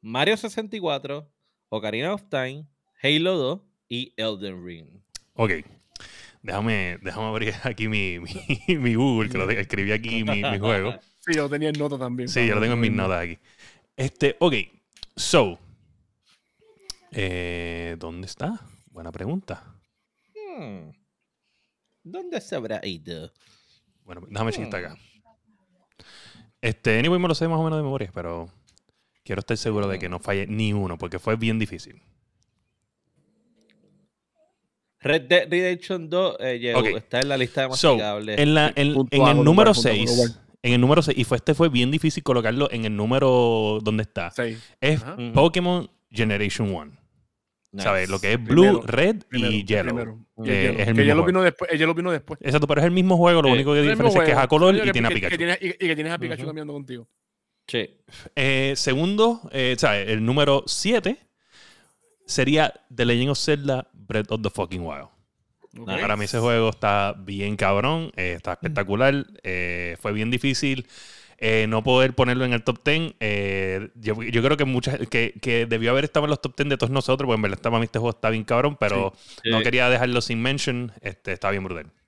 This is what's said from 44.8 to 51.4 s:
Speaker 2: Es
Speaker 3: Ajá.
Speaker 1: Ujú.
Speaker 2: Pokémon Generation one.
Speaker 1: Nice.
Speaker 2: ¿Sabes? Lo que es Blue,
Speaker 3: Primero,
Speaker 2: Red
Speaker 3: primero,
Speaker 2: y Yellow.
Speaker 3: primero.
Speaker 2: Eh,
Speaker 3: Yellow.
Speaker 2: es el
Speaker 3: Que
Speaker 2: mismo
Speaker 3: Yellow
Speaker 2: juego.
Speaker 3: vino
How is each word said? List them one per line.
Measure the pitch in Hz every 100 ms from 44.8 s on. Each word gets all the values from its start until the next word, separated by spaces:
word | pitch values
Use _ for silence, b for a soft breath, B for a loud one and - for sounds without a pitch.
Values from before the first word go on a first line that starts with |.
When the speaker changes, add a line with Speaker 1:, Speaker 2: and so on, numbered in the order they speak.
Speaker 2:
Es | 135 156
Speaker 3:
Ajá. | 117
Speaker 1:
Ujú. | 175 120
Speaker 2:
Pokémon | 117 165 180 175 180 - _ _
Generation | 107 110 101 104 - 107 90
one. | 73 69 _ _ _ _ _ _ _
Speaker 1:
Nice. | 98
Speaker 2:
¿Sabes? | 98 98 92
Lo | 95
que | 98
es | 117
Blue, | 113 143
Speaker 3:
Primero, | 196 190 113
Speaker 2:
Red | 117 175 220 -
Speaker 3:
primero, | 127 113
Speaker 2:
y | 104 98
Yellow. | 104 107 117
Speaker 3:
primero. | 113 113 - -
Speaker 2:
Eh, |
Speaker 3:
Yellow. | 110
Speaker 2:
es | 101 98
el | 101
Speaker 3:
Que | 104
Speaker 2:
mismo | 113
Speaker 3:
Yellow | 143 147
Speaker 2:
juego. | 170
Speaker 3:
vino | 185